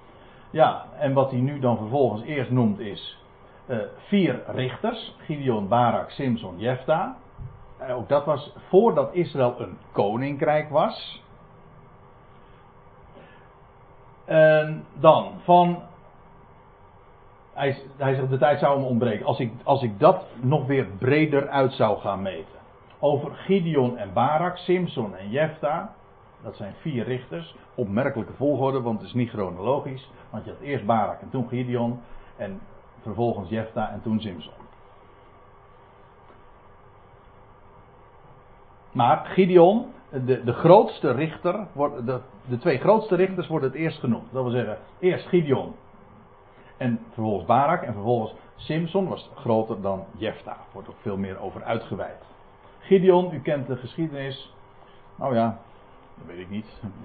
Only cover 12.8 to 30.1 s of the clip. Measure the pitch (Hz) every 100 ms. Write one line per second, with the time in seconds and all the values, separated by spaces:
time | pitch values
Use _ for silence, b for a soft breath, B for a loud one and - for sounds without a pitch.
12.8 | - - - B B B B - - -
13.8 | - - - - - 160 156 156 156 156
14.8 | - - 160 135 104 - - 175 175 175
15.8 | - - - - - - - - - -
16.8 | - - - - - - - - 139 131
17.8 | - - 135 135 131 131 147 143 147 139
18.8 | 123 117 120 101 - 131 120 - - 139
19.8 | 120 98 156 185 - 117 127 151 127 135
20.8 | 95 98 127 147 151 139 139 139 135 -
21.8 | 110 101 107 98 98 82 - - - -
22.8 | - - 147 139 147 - - 196 165 147
23.8 | 123 117 98 95 131 156 175 175 - 180
24.8 | 170 127 104 92 101 127 156 156 147 165
25.8 | 202 - - - - - 113 - 101 -
26.8 | 160 123 110 127 - 170 165 - B -
27.8 | 101 101 139 113 98 - 143 131 135 135
28.8 | 120 107 95 123 120 107 92 87 107 143
29.8 | 139 131 -